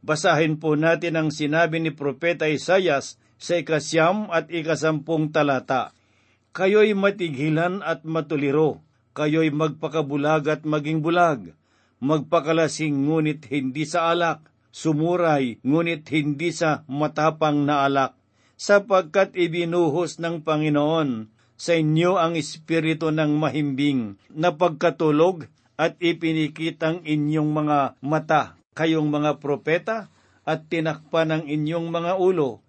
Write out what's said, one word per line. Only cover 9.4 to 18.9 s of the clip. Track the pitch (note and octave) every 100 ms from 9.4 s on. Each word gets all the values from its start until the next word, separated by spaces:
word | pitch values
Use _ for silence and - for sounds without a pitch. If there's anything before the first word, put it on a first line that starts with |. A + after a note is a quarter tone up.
| D#3+
magpakabulag | D3 D#3 C3 D#3 D#3 C#3+ C#3+ D3 D#3+
at | D3 D#3 D#3
maging | D3+ D3 D#3+
bulag, | D#3 E3+ E3+ C3+ F2 _ _ _ _ _
magpakalasing | C3 D#3 C#3 E3+ D3+ D#3+ D#3 - D#3 C#3+ C#3
ngunit | D#3+ D3+ D3+ -
hindi | D3 C3 C3 D#3
sa | F3 E3
alak, | E3+ E3+ D3+ _ _ _
sumuray | - D#3 D3 D#3+ F3 E3 D3 B2+ G#2+
ngunit | B2 D3+ E3+ D#3+ D#3
hindi | D#3 D3 C#3+ E3+
sa | D#3+ E3 C#3+
matapang | - C#3 D3+ D3+ D#3 D#3 D#3 D3
na | C#3+ C#3+ C#3
alak, | C#3 C3 _ _ _ _ _
sapagkat | - G3+ G3